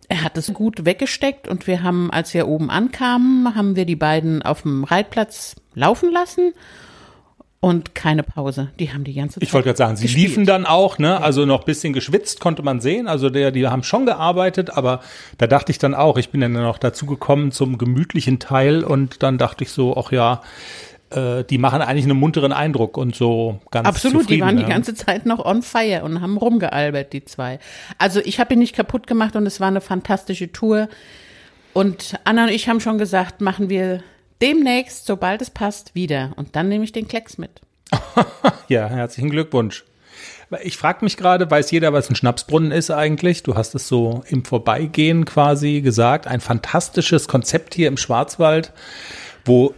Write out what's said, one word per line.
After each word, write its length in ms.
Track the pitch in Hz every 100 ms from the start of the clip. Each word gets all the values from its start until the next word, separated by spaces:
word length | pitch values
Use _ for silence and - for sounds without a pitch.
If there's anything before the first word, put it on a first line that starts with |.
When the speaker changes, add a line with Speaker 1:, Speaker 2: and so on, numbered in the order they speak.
| _
Speaker 1:
er 140 | 165
hat 140 | 156 165
es 160 | 156
gut 300 | 196 220 220
weggesteckt 640 | 165 185 269 - 277 269 -
und 180 | 185 -
wir 140 | 180
haben, 280 | 180 180 175
als 220 | - 165
wir 140 | 175 -
oben 200 | 156 156
ankamen, 880 | - 247 - 247 247 254 254 247 214
haben 220 | 202 190
wir 80 | 175
die 100 | 160
beiden 460 | 151 160 160 156
auf 220 | - 147
dem 200 | 151 139
Reitplatz 720 | 139 185 208 - 208 - - - _ -
laufen 360 | 147 240 349
lassen 420 | 349 359 - 359 330 - - - - - _ _ _ - _
und 340 | 180 170 - -
keine 280 | 156 151
Pause. 480 | 147 - 139 135 139 -
Die 140 | 156
haben 100 | 139
die 120 | 139 135
ganze 200 | 147 -
Zeit 40 | 185
Speaker 2:
Ich 60 |
wollte 140 | 135 127
grad 100 | 120
sagen, 200 | 117 107
sie 60 |
Speaker 1:
gespielt. 240 | 120 127 190
Speaker 2:
liefen 160 | 147 196
dann 200 | 190 160
auch, 320 | 165 190 -
ne? 100 | 151
Speaker 1:
Ja. 100 | 185
Speaker 2:
Also 280 | 151 135 143
noch 160 | 135
ein 40 | -
bisschen 260 | 151 160
geschwitzt 480 | 131 - 160 - -
konnte 220 | 180 156
man 160 | 143 123
sehen. 280 | 123 208 233
Also 220 | 151 131
der, 220 | 139 139
die 160 | 131 127
haben 160 | 127
schon 220 | - 220 262
gearbeitet, 640 | 151 165 180 185 185 175
aber 320 | - 127 123 - - - -
da 80 | 117
dachte 240 | 139 -
ich 60 | 156
dann 140 | 139
auch, 240 | 139 151 127
ich 120 | 127
bin 100 | 139
dann 140 | 120
noch 240 | 120 117 113
dazu 280 | 123 - 143
gekommen 460 | 135 - 143 143
zum 260 | 127 131 120
gemütlichen 640 | 123 123 170 170 - 131
Teil 440 | - 135 139 160
und 400 | - 135 131 -
dann 140 | 135 127
dachte 260 | 123 -
ich 80 | 131
so, 260 | - 127 131
„Ach 140 | -
ja, 300 | 131 117 123 - - - - - - _
äh, 340 | 139 123 123
die 140 | 123 131
machen 240 | 131 139
eigentlich 240 | 127 143 135
einen 140 | 135
munteren 340 | 151 156 139
Eindruck“ 420 | 139 151 131 110 -
und 180 | 127 -
so 440 | 120 113 113 104 -
ganz 160 | 117 151
Speaker 1:
Absolut, 340 | 190 254 294
Speaker 2:
zufrieden, 180 | 233 160
Speaker 1:
die 60 | 185
waren 100 | 233
Speaker 2:
ne? 80 |
Speaker 1:
die 60 | 190
ganze 220 | 180 233
Zeit 320 | 220 - 190 226
noch 180 | 226
on 200 | - 220
fire 400 | 240 233 220 180
und 180 | 156 165
haben 160 | 180 202
rumgealbert, 760 | 233 233 175 143 147 143 139
die 140 | 139 -
zwei. 340 | - 127 131 - - - -
Also 220 | 190 202
ich 160 | - 226
hab 120 | 233
ihn 80 | 240
nicht 160 | 240 -
kaputt 320 | 202 247 -
gemacht 280 | 226 220 220
und 100 | 202
es 120 | -
war 80 | 190
eine 140 | 196
fantastische 720 | - 185 - 190 - 185 175
Tour. 380 | - 220 214 214 - - - - - - _ _
Und 420 | 190 196 180 - -
Anna 220 | - 226 233
und 60 |
ich 180 | 220 -
haben 100 | 226
schon 180 | 226 214
gesagt, 420 | 202 190 185 -
machen 280 | 196 185 196
wir 320 | 190 185 185 - _ _ _
demnächst, 680 | 254 320 269 247 254 - -
sobald 340 | 196 185 208
es 80 | 254
passt, 460 | - 208 202 - 175
wieder. 380 | 175 139 131 156
Und 200 | 143 151
dann 140 | 185
nehme 140 | 208
ich 80 | 220
den 160 | 226 220
Klecks 320 | 226 220 -
mit. 100 | 165 _ _ _ -
Speaker 2:
<laughs> 60 | - - - - - 247 - -
Ja, 200 | 120 107
herzlichen 420 | 123 120 - 143
Glückwunsch. 520 | 147 156 127 110 - _ _ _ - - - - -
Ich 140 | 180 -
frag 240 | 151 185
mich 160 | 208 -
gerade, 320 | 180 180 170
weiß 220 | 151 147
jeder, 220 | 165 160
was 160 | 143 -
ein 60 | 123
Schnapsbrunnen 560 | 123 120 - 156 160
ist 200 | 156 160
eigentlich? 500 | 151 156 151 175 170
Du 120 | - 110
hast 180 | 110 131
es 120 | -
so 360 | 123 113 120 -
im 160 | 131 -
Vorbeigehen 800 | 120 117 110 156 160 156 165 160
quasi 560 | - 147 143 147 147
gesagt. 460 | 135 113 117 151 -
Ein 140 | 123
fantastisches 880 | - 120 - 170 - - - 160 -
Konzept 460 | 131 - 156 -
hier 140 | 170 156
im 100 | 135
Schwarzwald, 760 | - 120 143 - 156 156 165 - - - - - - - -
wo 280 | 123 139